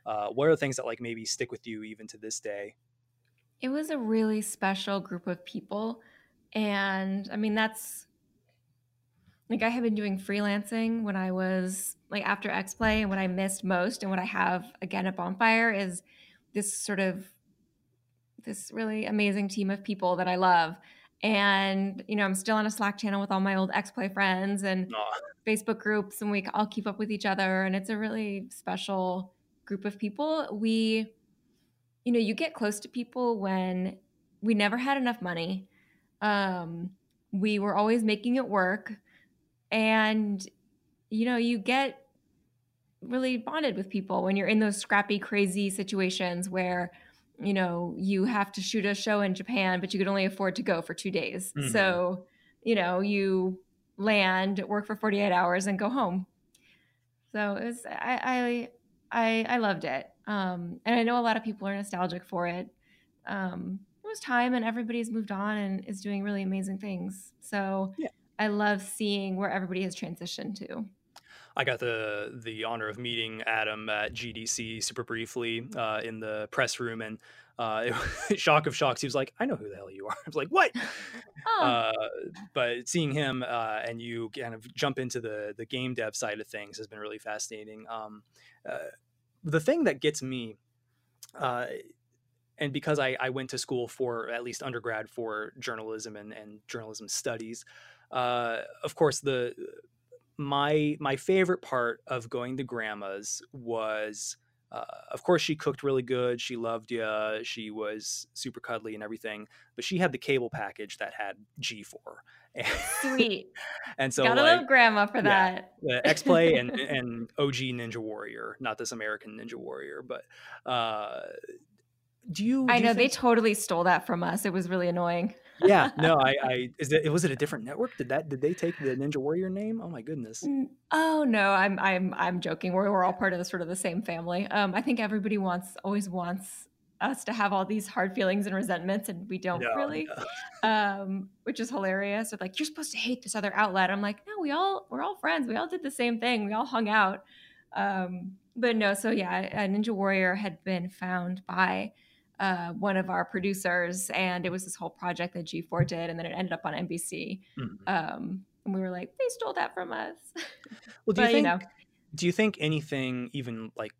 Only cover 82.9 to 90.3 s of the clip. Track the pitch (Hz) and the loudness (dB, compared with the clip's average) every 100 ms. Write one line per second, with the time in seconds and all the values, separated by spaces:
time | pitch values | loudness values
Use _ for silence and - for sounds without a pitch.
82.9 | 175 147 143 139 131 123 120 113 110 117 | 0 2 2 0 0 -2 -2 -2 -2 -4
83.9 | 117 120 117 113 135 120 113 120 - 143 | -6 -6 -6 -6 -8 -10 -10 -12 -2 -2
84.9 | 135 127 123 110 107 104 104 113 127 127 | 0 -4 -4 -6 -4 -6 -8 -6 -4 -4
85.9 | 120 110 - 113 107 107 107 101 104 107 | -2 -4 -2 -4 -4 -8 -10 -12 -14 -14
86.9 | 107 107 107 110 107 - 110 107 107 110 | -10 -10 -10 -8 -8 -8 -10 -14 -14 -12
87.9 | 113 107 107 - _ - _ - - - | -10 -10 -16 -20 _ -20 _ -10 -10 -10
88.9 | - _ _ _ _ 160 156 156 339 233 | -16 _ _ _ _ -2 2 4 4 2
89.9 | 135 151 147 131 | 2 0 -2 -4